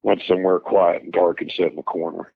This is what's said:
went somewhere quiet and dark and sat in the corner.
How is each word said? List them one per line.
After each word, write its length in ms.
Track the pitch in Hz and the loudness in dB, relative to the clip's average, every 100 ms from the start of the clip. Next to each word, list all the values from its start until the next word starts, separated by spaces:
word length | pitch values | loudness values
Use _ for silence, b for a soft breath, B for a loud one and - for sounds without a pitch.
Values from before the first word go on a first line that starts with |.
went 180 | 107 101 - | 0 -2 0
somewhere 320 | 92 92 90 | 0 2 0
quiet 420 | - 101 87 85 | 2 2 4 2
and 100 | - | -4
dark 300 | 92 87 82 | 0 0 0
and 100 | - | -8
sat 200 | - 85 | -2 -2
in 40 | 76 | -2
the 80 | |
corner. 480 | - 87 82 82 85 | -8 -6 -6 -8 -16